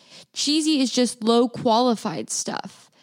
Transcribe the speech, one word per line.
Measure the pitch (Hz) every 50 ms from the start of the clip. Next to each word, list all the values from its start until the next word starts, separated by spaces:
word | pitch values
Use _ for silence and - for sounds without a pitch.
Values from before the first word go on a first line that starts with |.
| _ _ - - - _ -
Cheesy | - - 277 294 320 302 311 311 277
is | 262 226 -
just | 247 247 233 - - -
low | 220 233 233 247 247
qualified | - - - 254 220 226 247 254 226 196 - 214 160 156 113 -
stuff | - - - - - - - - - - - _ _ _